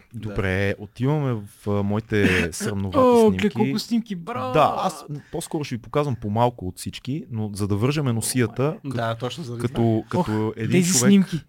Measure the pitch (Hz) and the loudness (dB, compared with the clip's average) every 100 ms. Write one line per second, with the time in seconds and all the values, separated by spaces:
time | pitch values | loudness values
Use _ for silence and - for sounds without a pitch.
0 | - 117 110 101 95 92 98 101 104 - | -8 -12 -8 -4 -2 0 0 -2 -8 -4
1 | 131 151 135 113 101 - 104 101 101 104 | 0 0 0 -4 -8 -10 -4 -2 0 -2
2 | - 107 95 92 85 - 202 202 190 269 | 0 2 4 2 0 -4 -6 -4 -2 4
3 | 254 240 220 185 202 180 214 208 - 233 | 6 6 6 4 0 0 0 0 -2 -4
4 | - 180 170 247 254 156 123 - 190 - | -2 -8 -8 -8 0 4 4 2 -4 -6
5 | - 147 - 160 - 160 143 117 - 147 | -10 -12 -8 -10 -6 -6 -6 -8 -2 -2
6 | 147 113 104 107 123 123 92 - - - | 0 -2 -2 2 2 0 -8 -8 -10 -10
7 | - 147 - 113 107 101 101 101 123 151 | -8 -8 -6 -6 -6 -4 -2 2 0 0
8 | 135 113 - 127 113 - 143 208 143 120 | 0 -2 -2 0 0 0 -2 -2 -6 -4
9 | 113 113 123 135 131 117 120 117 117 110 | -4 -4 -6 -8 -10 -6 -4 0 2 2
10 | - 180 170 107 110 - 110 180 175 190 | 0 -2 0 0 -2 -4 0 2 4 4
11 | 202 202 175 156 | 6 6 4 -2